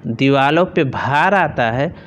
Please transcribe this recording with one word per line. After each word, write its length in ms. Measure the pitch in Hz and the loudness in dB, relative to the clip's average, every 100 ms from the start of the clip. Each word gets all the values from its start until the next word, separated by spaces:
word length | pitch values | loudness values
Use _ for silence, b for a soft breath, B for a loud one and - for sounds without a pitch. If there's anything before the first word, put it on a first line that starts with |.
| - | -10
दीवारों 560 | 117 135 135 139 160 180 | 0 2 4 2 2 0
पे 180 | 190 139 | 0 -2
भार 480 | 107 107 143 180 | -2 -2 0 2
आता 360 | 202 156 139 117 | 2 0 0 -2
है 220 | 120 156 B | 0 -4 B